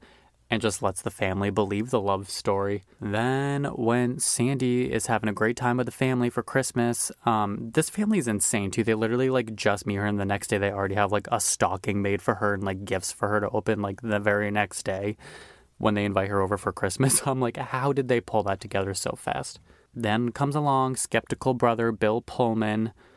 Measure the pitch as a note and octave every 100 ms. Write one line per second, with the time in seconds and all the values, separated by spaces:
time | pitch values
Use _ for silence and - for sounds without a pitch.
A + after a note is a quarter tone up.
0 | - - _ _ - A2+ A2 - G2+ F#2+
1 | A2 - G2 F#2+ G2+ G2 G2 G2+ A#2+ A#2
2 | G2 G2 G2 - - G2 G2+ G2+ - -
3 | G#2 G#2 B2 C3+ C#3 C#3+ C#3+ - A2+ A#2+
4 | B2 B2+ - - A#2+ C3+ B2+ B2 B2 A2+
5 | - A2 A2 G2 A2 A#2+ B2+ B2 A#2+ -
6 | C3 B2+ A#2+ B2 - C3+ C3 B2 A#2+ A#2+
7 | - - - A2 G2+ G#2+ A#2 C3+ D3+ -
8 | G#3 G#3 A#2+ G#2 - A2 G2 A#2 A2 A2
9 | A2 B2 C3 C3 A2+ G#2 G#2+ G2+ - G2
10 | G#2 G2+ G2 G2+ - G#2 G2 G2+ G2 G2
11 | G2 G2+ - A2+ - - F#2 F#2 - G2+
12 | G2 G2 - A2 G#2 G2 G2 F#2+ G2 F#2+
13 | - - G#2 G#2 G2+ A2 G#2+ G#2 G2+ G2
14 | A2+ G#2 G#2 G#2 G#2 G#2 G2 - - F#2+
15 | G#2 G#2+ - - - - _ - A2+ G#2
16 | G2+ F#2+ G2 G2+ F#2+ G2+ G2+ - G2 -
17 | C3 A#2 C#3+ C3 A#2+ - B2+ B2+ C#3 C#3
18 | B2+ A#2+ - A2 G2 F#2+ G2+ G2 G2 F#2+
19 | - - - - C3+ - - - _ A#2
20 | A2 G#2+ A#2+ - C#3+ D3 D3 C3+ C3 C3
21 | - A#2 - - C3+ B2 A#2+ A2+ A#2 A2
22 | G#2+ A2+ - - A#2+ A2+ G#2+ G#2+ A2 -
23 | -